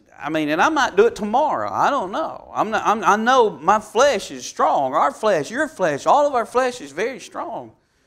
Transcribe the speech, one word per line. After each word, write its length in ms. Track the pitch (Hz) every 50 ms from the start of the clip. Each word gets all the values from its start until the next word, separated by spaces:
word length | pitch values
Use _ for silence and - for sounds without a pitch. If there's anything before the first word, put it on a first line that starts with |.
| _ _ _ -
I 120 | - 147
mean, 200 | 160 156 156 147
and 120 | 151 165
I 80 | 196 285
might 260 | 320 302 254 226 -
do 100 | 180 214 233
it 80 | 226
tomorrow. 540 | - - 208 214 254 302 294 202 127 107 104
I 180 | 95 110 143 196
don't 220 | 277 269 214 180
know. 380 | 202 277 320 240 127 - - 65 -
I'm 180 | 120 156 208
not, 140 | 220 190 123
I'm, 180 | 165 202 226 196
I 120 | 165 190
know 340 | 214 220 233 262 262 233 208
my 300 | 175 135 147 165 202 214
flesh 520 | 214 - - 208 262 285 262 196 - -
is 140 | 147 131 120
strong. 480 | - - - 240 311 285 175 143 131 135
Our 180 | 160 208 -
flesh, 400 | 269 - - 220 196 160 143 -
your 160 | 208 254 311 294
flesh, 380 | - - 190 165 147 135 -
all 200 | 156 190 269 294
of 80 | 294 285
our 120 | 247 220
flesh 360 | 214 - 240 262 254 247 -
is 100 | 156 135
very 280 | 131 151 202 247 269 202
strong. 540 | - - - - - 339 233 175 127 113 110 _ _ _ _ _ _